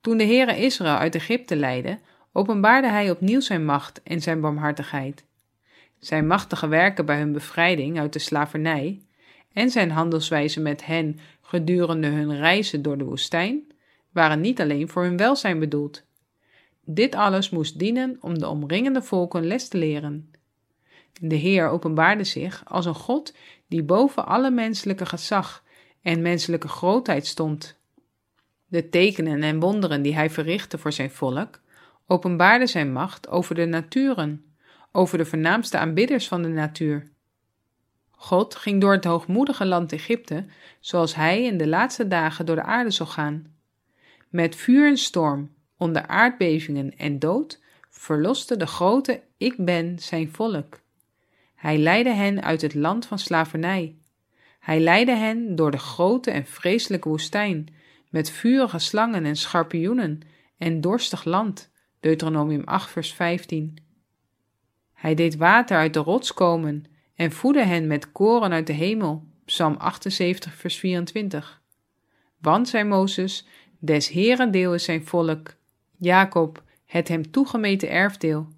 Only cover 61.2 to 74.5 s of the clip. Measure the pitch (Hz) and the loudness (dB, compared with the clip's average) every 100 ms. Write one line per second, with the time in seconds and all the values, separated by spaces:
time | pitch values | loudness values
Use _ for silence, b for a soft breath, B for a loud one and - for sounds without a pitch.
61.2 | - 185 220 190 - _ _ _ 156 160 | -2 0 -2 -6 -14 _ _ _ 0 2
62.2 | 160 156 147 151 - 190 - - 156 - | 0 0 0 -2 -2 -2 -2 -8 -8 -4
63.2 | 170 180 - 160 156 156 _ _ _ _ | -2 -2 -4 -6 -6 -10 _ _ _ _
64.2 | _ _ _ _ _ _ _ _ 160 160 | _ _ _ _ _ _ _ _ -2 0
65.2 | 170 156 165 220 247 180 160 156 151 220 | 0 4 6 6 4 2 2 0 0 0
66.2 | - - 180 170 156 147 151 b b - | -2 0 2 2 -2 -6 -10 b b -4
67.2 | 165 - 247 285 208 170 156 147 - - | -4 0 2 4 2 2 0 -2 -4 0
68.2 | 208 233 208 165 160 147 175 220 175 156 | 4 4 2 0 -2 -2 0 0 -2 -4
69.2 | 156 _ - - 160 147 - - 196 - | -10 _ -6 0 0 0 -4 -4 -8 -2
70.2 | 175 185 170 - 180 - 185 180 175 220 | -2 -2 -8 -10 -8 -4 -2 -2 -4 -6
71.2 | 202 156 - - _ _ _ _ _ _ | -6 -8 -10 -20 _ _ _ _ _ _
72.2 | _ _ 151 185 247 226 208 196 190 196 | _ _ 2 2 2 0 2 2 2 -2
73.2 | 185 - b b b b 151 151 143 175 | -4 -6 b b b b 0 0 2 0
74.2 | 214 247 247 | 2 4 2